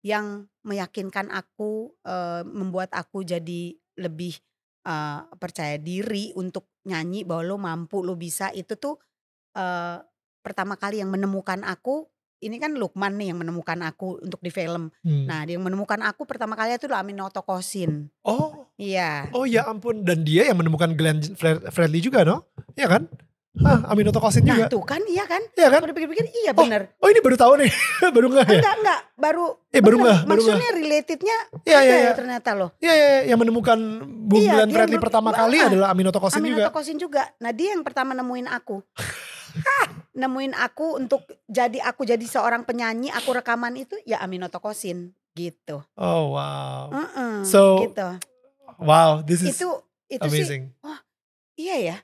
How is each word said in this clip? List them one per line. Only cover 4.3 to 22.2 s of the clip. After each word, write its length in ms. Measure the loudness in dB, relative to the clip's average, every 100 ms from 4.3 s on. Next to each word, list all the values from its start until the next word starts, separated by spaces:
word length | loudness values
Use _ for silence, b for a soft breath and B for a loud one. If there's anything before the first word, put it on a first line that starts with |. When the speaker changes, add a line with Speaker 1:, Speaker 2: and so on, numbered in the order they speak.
| -12 _ _ _ _ -10
Speaker 1:
eee, 320 | -8 -6 -10 -14 -16
percaya 400 | -14 -10 -8 -8
diri 560 | -8 -8 -6 -8 -8
untuk 400 | -10 -10 -10 _ _ -10
nyanyi 400 | -8 -6 -8 -8
bahwa 140 | -8
lo 120 | -6 -8
mampu, 400 | -8 -8 -8 -8
lo 160 | -6 -8
bisa, 320 | -10 -8 -8 -10
itu 160 | -12 -10
tuh, 160 | -8 -10 _ _ _ _ _
eee, 480 | -8 -6 -6 -8 -12 _ _ _ _
pertama 400 | -14 -10 -8 -8
kali 240 | -8 -6
yang 80 | -4
menemukan 480 | -4 -4 -4 -6 -8
aku, 460 | -8 -10 -6 -6 -8 _ _ _
ini 180 | -14 -8
kan 100 | -8 -6
Lukman 400 | -6 -4 -6 -4
nih 160 | -6
yang 80 | -6
menemukan 400 | -8 -8 -8 -8
aku 400 | -8 -10 -12 -10
untuk 160 | -12 -12
di 80 | -10
film. 400 | -8 -6 -6 -10 _
Speaker 2:
Hmm. 240 | -2 -2 -2
Speaker 1:
Nah, 160 | -6
yang 160 | -6 -6
menemukan 380 | -6 -6 -6 -4
aku 220 | -4 -8
pertama 300 | -12 -8 -8
kali 160 | -4 -4
itu 140 | -4 -4
adalah 160 | -6
Aminoto 400 | -6 -10 -10 -10
Kosin. 640 | -6 -6 -6 -6 -4 -6 -10 _
Speaker 2:
Oh. 480 | -4 -2 -4 -6 -20 _
Speaker 1:
Iya. 560 | -6 -4 -2 -4 -6
Speaker 2:
Oh 80 | -4
ya 240 | 0 0 0
ampun, 400 | -6 -6 -4 -2
dan 160 | 0
dia 240 | 2 4 4
yang 80 | 4
menemukan 320 | 2 2 0
Glenn 240 | 0 0 0 -4
Fre-, 320 | -2 0 0 -2
Fredly 240 | 0 2 2
juga, 240 | 2 4